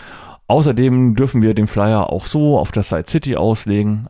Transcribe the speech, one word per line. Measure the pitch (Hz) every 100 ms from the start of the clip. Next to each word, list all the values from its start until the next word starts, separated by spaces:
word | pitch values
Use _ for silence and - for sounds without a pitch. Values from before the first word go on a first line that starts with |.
| - - - - -
Außerdem | 123 151 117 131 127 127
dürfen | 110 135 127
wir | 110
den | 107 107
Flyer | - 104 110 90
auch | 87 -
so | 156 151 139
auf | -
der | -
Side | - 82 -
City | 165 139 123
auslegen, | 98 110 - 101 104 107